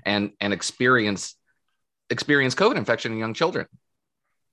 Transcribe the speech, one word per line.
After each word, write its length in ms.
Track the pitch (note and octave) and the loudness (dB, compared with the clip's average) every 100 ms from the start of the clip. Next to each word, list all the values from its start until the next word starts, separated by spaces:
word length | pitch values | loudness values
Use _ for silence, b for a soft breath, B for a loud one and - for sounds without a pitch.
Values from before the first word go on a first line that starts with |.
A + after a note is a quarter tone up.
| - | -2
and, 260 | G#2 G2+ - | 0 -2 -4
and 100 | G2+ | -4
experience, 840 | G2 - - B2 B2 G#2 F#2+ - - _ _ _ _ _ _ - | -2 -4 0 2 4 2 -2 -8 -16 _ _ _ _ _ _ -6
experience 460 | A#2+ - C#3+ C3 B2+ | -4 0 2 2 2
covid 200 | G#3 G#3 | 2 2
infection 380 | A2 A2+ A#2+ | 0 0 -2
in 60 | A2 | -4
young 140 | A2 | -6
children. 340 | A2 D#3+ C#3 - - _ _ _ _ _ _ _ | -2 -2 -2 -8 -14 _ _ _ _ _ _ _